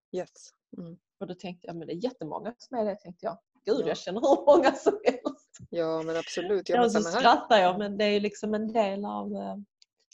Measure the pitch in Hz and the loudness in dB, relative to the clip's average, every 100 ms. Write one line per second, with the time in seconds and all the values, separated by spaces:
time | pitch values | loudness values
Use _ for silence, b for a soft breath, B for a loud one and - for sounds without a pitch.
0 | _ 185 170 _ - _ _ - 170 175 | _ -10 -10 _ -20 _ _ -16 -16 -18
1 | _ _ 196 180 185 180 - 170 147 170 | _ _ -14 -12 -14 -14 -14 -14 -10 -6
2 | 247 262 156 165 - 240 - 247 214 202 | -6 -6 -10 -8 -10 -12 -10 -4 -4 -6
3 | - 180 208 170 _ _ - 247 147 165 | -12 -12 -10 -10 _ _ -2 -2 -2 -4
4 | - 196 269 - - 330 262 277 - - | -6 0 4 4 6 6 6 2 0 0
5 | - - 302 - _ - - 170 160 160 | 0 -2 -6 -10 _ -20 -8 -4 -2 -2
6 | 160 165 - - 180 202 175 180 233 214 | -4 -6 -6 -6 -2 -2 2 2 4 2
7 | 170 208 247 - - 214 180 185 208 202 | 0 4 6 4 6 6 6 2 -2 0
8 | 208 208 202 202 214 214 220 226 202 196 | 2 2 0 -4 -4 -4 -2 0 0 -2
9 | 202 208 202 202 196 196 202 _ _ _ | -6 -8 -8 -8 -8 -10 -14 _ _ _
10 | _ | _